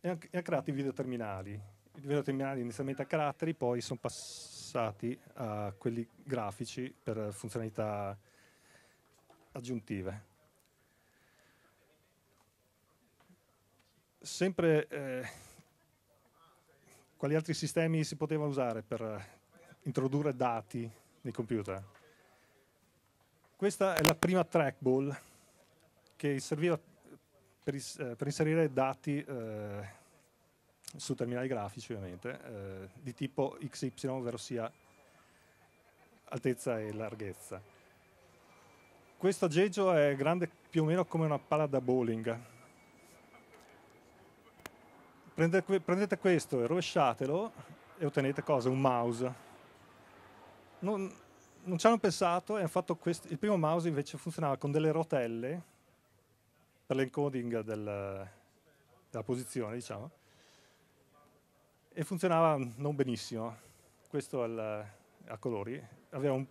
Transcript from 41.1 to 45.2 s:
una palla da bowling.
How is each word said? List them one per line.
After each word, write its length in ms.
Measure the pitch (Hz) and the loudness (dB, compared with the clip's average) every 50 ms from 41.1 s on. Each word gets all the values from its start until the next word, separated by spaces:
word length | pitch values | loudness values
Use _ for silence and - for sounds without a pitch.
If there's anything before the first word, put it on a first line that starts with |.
| - 165 160 | 2 0 2
una 140 | 156 147 139 | 2 2 0
palla 280 | - - 160 151 156 | 0 2 2 2 4
da 140 | 143 135 131 | 4 2 0
bowling. 580 | 127 123 127 131 123 117 113 113 110 - 113 120 120 - - - - - - - - - - - - - - - - - - - - - - - - - - - - - - - - - - - - - - - - - - - - - - - - - - - - - - - | 2 4 2 4 4 2 0 -2 -2 -2 -4 -4 -8 -16 -20 -20 -20 -20 -20 -20 -20 -20 -20 -20 -20 -20 -20 -20 -20 -20 -20 -20 -20 -20 -20 -20 -20 -20 -20 -20 -20 -20 -20 -20 -20 -20 -20 -20 -20 -20 -20 -20 -20 -20 -20 -20 -20 -20 -20 -20 -20 -20 -20 -20 -20 -20 -20 -20